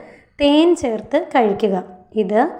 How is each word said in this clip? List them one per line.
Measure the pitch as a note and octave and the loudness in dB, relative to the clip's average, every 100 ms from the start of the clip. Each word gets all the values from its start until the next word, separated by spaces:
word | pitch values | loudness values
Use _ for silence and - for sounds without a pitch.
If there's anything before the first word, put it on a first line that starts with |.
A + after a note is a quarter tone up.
| - - _ - | -16 -20 _ -2
തേൻ | C#4+ D4 E4+ E4+ | 2 4 4 2
ചേർത്ത് | B3+ A3 - D4 F4 C4+ | -2 -6 -4 -4 -2 0
കഴിക്കുക. | G#3+ G3+ G#3+ F#3+ F#3 - _ G#3+ | 0 0 -2 -2 -6 -16 _ -4
ഇത് | G3 G#3+ D#4 - | 0 0 0 -4